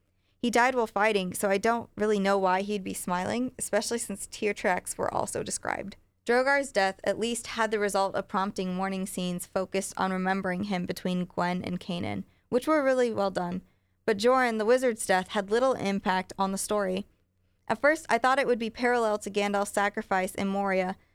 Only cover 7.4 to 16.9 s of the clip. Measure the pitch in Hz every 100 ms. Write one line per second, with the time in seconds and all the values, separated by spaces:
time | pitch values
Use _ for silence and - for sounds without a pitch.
7.4 | - 226 220 214 202 196 196 190 196 196
8.4 | 196 202 185 180 190 190 190 - 180 180
9.4 | - 190 190 190 196 - 190 185 185 190
10.4 | 190 180 208 185 175 180 185 180 175 -
11.4 | 175 180 180 180 - 175 101 104 - _
12.4 | - 247 269 311 269 254 240 214 196 190
13.4 | 180 185 - _ _ _ - 208 233 262
14.4 | 247 220 214 254 254 220 - 185 185 214
15.4 | 196 226 262 254 196 196 208 185 185 -
16.4 | 190 196 - 208 196